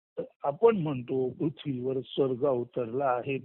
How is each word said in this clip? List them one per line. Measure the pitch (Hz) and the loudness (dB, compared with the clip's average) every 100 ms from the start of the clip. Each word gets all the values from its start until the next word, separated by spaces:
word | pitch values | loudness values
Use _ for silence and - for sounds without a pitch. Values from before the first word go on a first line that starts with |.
| _ - - _ | _ -10 -10 _
आपण | 143 143 233 214 | -6 4 6 6
म्हणतो | 151 131 120 131 127 | 0 -2 -2 -2 -2
पृथ्वीवर | 123 160 - 151 127 127 135 | -2 -4 -4 -6 -4 -2 -4
स्वर्ग | 123 - 139 123 143 | -4 0 0 2 0
अवतरला | 123 120 - 117 123 139 | 0 -2 -4 -4 0 0
आहे | 123 113 131 | 0 -2 -6